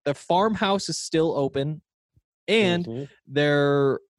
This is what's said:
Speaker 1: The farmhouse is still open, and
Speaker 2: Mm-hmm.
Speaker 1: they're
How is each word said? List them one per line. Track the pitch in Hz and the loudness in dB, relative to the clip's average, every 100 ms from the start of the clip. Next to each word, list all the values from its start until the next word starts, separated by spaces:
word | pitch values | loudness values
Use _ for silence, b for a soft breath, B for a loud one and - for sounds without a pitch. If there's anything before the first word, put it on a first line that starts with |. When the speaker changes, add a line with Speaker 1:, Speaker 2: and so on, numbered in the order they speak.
| - | -6
Speaker 1:
The | - | -6
farmhouse | - 175 220 208 202 196 - | 0 2 2 0 0 -2 -2
is | 160 | -8
still | - 160 160 - | -4 0 0 0
open, | 139 139 139 156 _ _ _ _ _ _ - | -2 -2 -4 -6 _ _ _ _ _ _ -2
and | 214 196 175 175 | 2 2 0 -4
Speaker 2:
Mm-hmm. | 117 143 B - | -8 -10 B -8
Speaker 1:
they're | 135 147 147 143 143 139 127 _ | 0 2 2 2 2 2 0 _